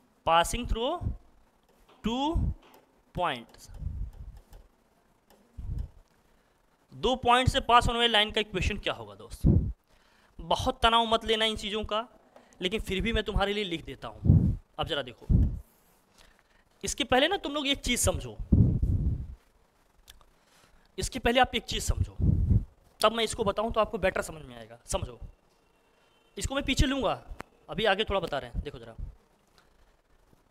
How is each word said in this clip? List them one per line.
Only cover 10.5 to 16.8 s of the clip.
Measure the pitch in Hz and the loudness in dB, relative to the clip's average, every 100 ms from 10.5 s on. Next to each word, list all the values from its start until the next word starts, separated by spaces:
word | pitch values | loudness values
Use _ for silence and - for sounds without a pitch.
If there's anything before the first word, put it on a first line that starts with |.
| 175 254 254 | -2 -2 2
तनाव | 233 226 226 | 2 4 2
मत | 220 220 | 0 0
लेना | 220 220 | 0 0
इन | 220 | -4
चीज़ों | 214 214 214 | -6 -6 -4
का, | 214 240 - _ - _ _ | -6 -6 -16 _ -20 _ _
लेकिन | 185 214 | -4 -4
फिर | - 190 | -4 -2
भी | 190 | 0
मैं | 220 | -2
तुम्हारे | 214 196 196 | -2 -2 0
लिए | 208 202 | -2 -4
लिख | 165 135 | -6 -8
देता | 131 120 | -14 -14
हूँ। | 107 - - - - - - | -6 6 6 6 -2 -8 -8
अब | 143 | -4
ज़रा | 151 | -2
देखो, | 131 110 - - - - - _ _ _ _ _ - _ _ _ _ _ | -4 -10 2 4 4 2 -12 _ _ _ _ _ -20 _ _ _ _ _